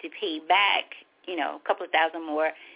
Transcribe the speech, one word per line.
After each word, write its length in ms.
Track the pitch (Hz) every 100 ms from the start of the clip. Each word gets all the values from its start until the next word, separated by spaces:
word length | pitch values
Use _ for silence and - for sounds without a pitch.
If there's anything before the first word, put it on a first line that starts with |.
to 60 | 165 -
pay 180 | 196 156 156
back, 360 | 190 196 - - - - _ -
you 100 | 170
know, 200 | 143 151
a 100 | -
couple 200 | - 175
of 60 |
thousand 340 | 165 160 165 160
more 260 | 151 156 - -